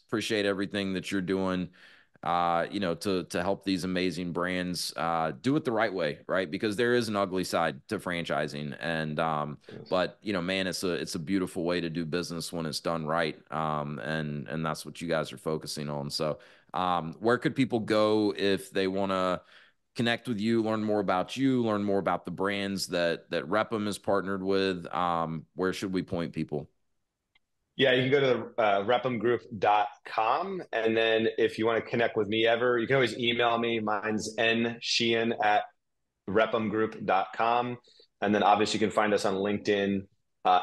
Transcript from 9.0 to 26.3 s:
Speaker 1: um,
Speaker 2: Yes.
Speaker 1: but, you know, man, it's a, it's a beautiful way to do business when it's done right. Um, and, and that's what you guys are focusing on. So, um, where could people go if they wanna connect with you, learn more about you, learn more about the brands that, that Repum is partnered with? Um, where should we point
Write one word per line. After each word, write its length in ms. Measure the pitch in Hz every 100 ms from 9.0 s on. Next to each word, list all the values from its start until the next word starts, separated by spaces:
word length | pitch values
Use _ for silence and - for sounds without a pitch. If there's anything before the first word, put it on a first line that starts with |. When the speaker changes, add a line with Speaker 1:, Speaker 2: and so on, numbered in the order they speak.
| 78 76
Speaker 1:
um, 400 | 80 76 73 73 -
Speaker 2:
Yes. 200 | - -
Speaker 1:
but, 280 | 92 87 -
you 100 | 101
know, 100 | 98
man, 260 | 85 95 95
it's 160 | 85
a, 80 | 95
it's 240 | 80 80 95
a 20 |
beautiful 460 | 78 98 90 95
way 160 | 85 87
to 100 | 85
do 160 | 80 80
business 460 | 87 82 82 80
when 140 | 87 80
it's 120 | 71
done 260 | 87 82
right. 320 | 76 82 80 - -
Um, 480 | 78 78 76 73 73
and, 480 | 60 80 76 73 55
and 180 | 80
that's 220 | 80 78 76
what 160 | -
you 60 | 82
guys 240 | 80 76
are 60 | -
focusing 500 | 80 78 76 - 73
on. 200 | 73 71
So, 300 | 80 78 - - - _
um, 440 | - 90 87 80 71
where 180 | 107 120
could 200 | 156 -
people 240 | 123 120
go 520 | 104 107 107 107 104 -
if 340 | 101 95 -
they 160 | 98 95
wanna 540 | 98 98 95 92 87 - - - _ _ -
connect 320 | 120 117 -
with 100 | 107
you, 240 | 110 117
learn 220 | 107 110
more 160 | 107 104
about 360 | 98 92 90 123
you, 280 | 135 127
learn 180 | 117 104
more 160 | 104 98
about 260 | 92 87
the 60 | -
brands 560 | 85 95 101 98 95 85
that, 420 | 87 87 80 -
that 140 | 85 71
Repum 400 | 104 107 110 104
is 100 | 95
partnered 440 | - 101 90 98
with? 440 | 95 98 95 90 80
Um, 520 | - 87 85 80 80 - -
where 160 | 92
should 200 | 87 101
we 100 | 92
point 300 | 85 90 82